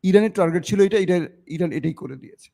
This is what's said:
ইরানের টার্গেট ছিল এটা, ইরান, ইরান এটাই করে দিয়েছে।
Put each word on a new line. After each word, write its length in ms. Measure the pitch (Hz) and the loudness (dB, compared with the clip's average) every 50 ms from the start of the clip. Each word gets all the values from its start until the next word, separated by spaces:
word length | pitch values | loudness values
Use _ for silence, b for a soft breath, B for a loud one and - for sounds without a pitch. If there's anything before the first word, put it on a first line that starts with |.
| - | 2
ইরানের 300 | 185 185 202 214 214 208 | 4 4 4 4 4 0
টার্গেট 260 | 202 180 165 165 180 143 - | 0 0 0 0 -4 -4 -2
ছিল 100 | 208 196 | 2 2
এটা, 180 | 196 196 208 214 190 | 2 2 2 0 0
ইরান, 180 | 175 180 180 156 - - _ _ - 156 | 2 0 0 -2 -4 -12 _ _ -12 -6
ইরান 160 | 160 175 - | -4 -4 -4
এটাই 240 | - 156 - 160 160 - | -4 -4 -6 -6 -8 -8
করে 140 | - 131 135 | -14 -16 -16
দিয়েছে। 320 | 127 - - - _ - _ | -16 -20 -20 -20 _ -20 _